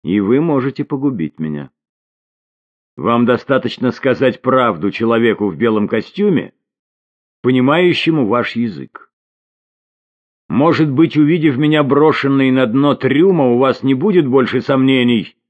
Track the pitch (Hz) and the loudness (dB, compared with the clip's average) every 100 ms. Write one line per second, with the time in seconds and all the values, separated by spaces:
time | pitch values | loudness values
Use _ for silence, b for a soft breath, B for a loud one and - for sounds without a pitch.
0 | 78 104 98 131 165 139 131 131 143 139 | -2 -2 2 0 0 -2 -2 -6 -6 -4
1 | 143 117 76 - 78 73 71 _ _ _ | -4 -4 -8 -6 -8 -8 -12 _ _ _
2 | _ _ _ _ _ _ _ _ _ - | _ _ _ _ _ _ _ _ _ -6
3 | 85 120 120 117 - 131 123 - 127 - | -2 0 2 0 0 -2 -2 -4 -4 -2
4 | 135 117 131 - 123 131 120 85 98 - | -2 0 0 0 -2 0 0 -2 -4 -2
5 | 113 117 117 95 104 76 113 110 101 110 | 0 2 0 0 -4 -2 -2 0 -2 -4
6 | - - 208 143 - _ _ _ _ _ | -6 -2 0 0 -4 _ _ _ _ _
7 | _ _ _ _ 123 127 127 160 180 - | _ _ _ _ -2 2 2 2 2 0
8 | 165 160 110 120 117 117 117 78 65 - | 0 0 0 0 -2 -4 -6 -8 -16 -18
9 | _ _ _ _ _ _ _ _ _ _ | _ _ _ _ _ _ _ _ _ _
10 | _ _ _ _ _ 104 156 143 156 131 | _ _ _ _ _ 0 2 2 0 2
11 | 165 151 147 170 151 127 151 151 139 139 | 0 2 2 2 0 0 0 2 2 2
12 | 156 - 139 135 131 131 127 131 143 131 | 2 2 0 0 2 2 0 0 0 0
13 | 131 135 190 175 127 120 135 - 135 131 | 0 2 2 2 2 2 0 0 -2 0
14 | 196 180 139 131 117 127 113 135 131 131 | 2 0 2 0 0 -2 -2 0 2 2
15 | 120 117 82 _ | 2 0 -4 _